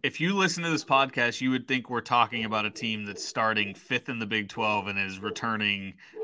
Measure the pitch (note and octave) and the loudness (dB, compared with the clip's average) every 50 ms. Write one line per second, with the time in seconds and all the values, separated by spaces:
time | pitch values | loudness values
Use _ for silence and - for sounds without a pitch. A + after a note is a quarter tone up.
0 | - C3+ - - D#3+ F3+ G3+ G3 F#3+ F3 F3 F3 E3+ E3 D#3+ D3 - - C#3 C3+ | -2 -4 -2 0 0 2 4 4 2 2 2 0 0 0 0 -2 2 4 4 4
1 | C3+ C3+ - C3 A#2+ A#2+ A#2 - B2+ C3 B2+ B2+ A2+ - C3 B2+ A2+ - B2 A#2 | 4 4 2 2 2 2 2 0 2 2 2 2 2 0 -2 -2 0 -2 -4 -4
2 | A2+ - B2 A#2+ A#2 A2 A#2+ A#2 A2 G#2+ A2 G#2+ G#2+ G#2+ G#2 - A#2+ A2+ A2 G#2+ | 0 2 4 4 4 4 2 -4 -2 0 0 0 0 -2 -4 -4 -4 -4 -2 -4
3 | G#2 G2+ G2 F#2+ - - - A#2+ A2+ A2 A2 G#2+ G#2 G2+ G2 - - - C3 A#2+ | -4 -8 -8 -8 -8 -4 0 2 2 4 4 2 0 0 -4 -12 -6 -4 -4 -2
4 | - - B2+ A#2 A2+ G2+ A2+ A2 G#2 G2 - A#2 A2 G#2+ G#2+ G#2 F#2 G2+ G2 G2 | -2 -4 -6 -4 -4 -2 -2 -2 -2 -2 -4 -2 0 0 0 0 -2 -2 -4 -4
5 | G2 F#2+ F#2+ F#2+ G2 F2+ - - A#2 A#2 A2 G#2+ G#2+ G#2 G2+ G2 F#2+ F#2+ - - | -4 -4 -6 -6 -6 -6 -6 -4 -4 -2 -2 0 0 0 0 0 -4 -10 -12 -16
6 | - - - - | -20 -18 -12 -12